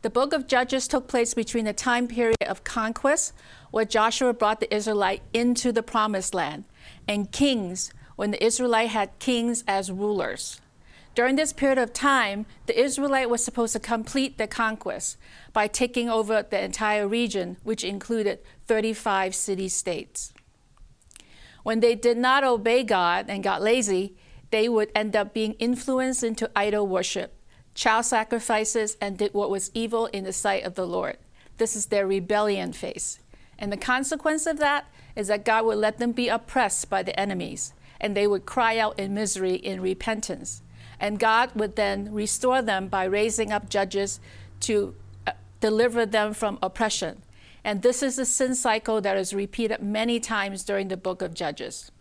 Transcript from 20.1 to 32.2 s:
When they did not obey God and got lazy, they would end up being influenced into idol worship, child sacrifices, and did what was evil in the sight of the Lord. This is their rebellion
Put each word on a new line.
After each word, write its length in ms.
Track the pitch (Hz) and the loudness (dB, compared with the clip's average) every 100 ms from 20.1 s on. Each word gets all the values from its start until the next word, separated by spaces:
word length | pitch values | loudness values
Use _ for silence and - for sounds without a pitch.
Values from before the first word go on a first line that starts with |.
| - - - _ _ _ _ - - _ - - - - - | -12 -12 -16 _ _ _ _ -20 -20 _ -20 -20 -20 -20 -10
When 180 | - 220 | -2 4
they 140 | 233 | 4
did 240 | 233 240 233 | 6 2 4
not 260 | 254 269 | 4 4
obey 380 | 269 233 214 240 | 4 2 4 2
God 440 | 220 196 175 180 196 | 4 2 4 2 -2
and 140 | 196 | -4
got 200 | 196 180 | -2 0
lazy, 520 | 208 247 220 185 196 - - - - | 4 4 4 0 0 -8 -20 -20 -2
they 180 | 220 226 | 2 4
would 240 | 226 214 | 2 2
end 220 | 214 214 208 | -2 0 0
up 160 | 202 | 0
being 220 | 226 220 | -2 -2
influenced 680 | 214 233 240 - 254 262 254 | 0 -2 0 0 0 0 0
into 280 | 226 220 220 | -2 -2 -2
idol 320 | - 208 208 202 | 0 2 2 2
worship, 460 | 185 180 185 175 - - - - | 0 -2 -4 -6 -12 -20 -20 -18
child 300 | - 226 220 | 0 2 4
sacrifices, 960 | 233 233 220 233 - 220 220 233 214 - | 2 0 0 -2 0 0 2 0 -2 -2
and 160 | 202 190 | -6 -2
did 160 | 208 | -2
what 160 | 202 208 | 0 0
was 220 | 196 - | -2 -2
evil 340 | 226 226 226 226 | -4 -2 0 -2
in 180 | 196 | -4
the 100 | 190 | -6
sight 300 | 185 208 196 | -2 0 0
of 100 | - | -2
the 120 | 180 185 | -6 -4
Lord. 300 | 180 - - - - - - | -2 -4 -8 -18 -20 -20 -4
This 180 | 226 | -2
is 120 | 214 - | -2 0
their 200 | 208 196 | 0 2
rebellion 680 | 196 | 0